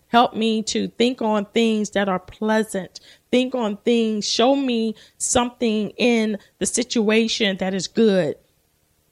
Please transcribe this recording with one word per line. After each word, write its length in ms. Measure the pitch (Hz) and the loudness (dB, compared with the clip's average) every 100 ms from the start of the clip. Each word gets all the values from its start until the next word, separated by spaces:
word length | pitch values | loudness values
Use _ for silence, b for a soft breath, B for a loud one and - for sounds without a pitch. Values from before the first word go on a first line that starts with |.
| _ | _
help 260 | 233 254 | 2 2
me 300 | 202 226 220 | 0 -2 -2
to 240 | 214 220 185 | -2 -4 -4
think 340 | - 240 262 | -2 -2 0
on 240 | 220 214 202 | -2 -2 -2
things 440 | 233 226 214 208 | 0 2 0 -2
that 180 | 196 196 | -2 0
are 100 | 185 | -2
pleasant, 800 | - - 214 220 214 196 175 - b b _ | -6 -6 0 0 0 -6 -10 -16 b b _
think 240 | 247 254 | 0 0
on 240 | 254 214 202 | -2 -4 -2
things, 480 | 254 233 220 214 - | 0 2 0 -2 -2
show 300 | - 247 277 | 2 2 2
me 400 | 269 233 226 214 b - | 0 -2 -2 -6 b -10
something 760 | - 247 247 - 233 214 202 - | -2 0 -2 -2 -2 0 -2 0
in 420 | 240 233 220 202 b - | 2 2 0 -4 b -6
the 80 | 220 | -4
situation 920 | - 247 240 208 220 220 - 202 190 | -2 -2 0 2 2 2 0 -2 -2
that 160 | 190 | -4
is 140 | 190 - | -4 -4
good. 500 | - 220 190 151 - _ _ _ _ _ _ _ | 2 4 4 0 -4 _ _ _ _ _ _ _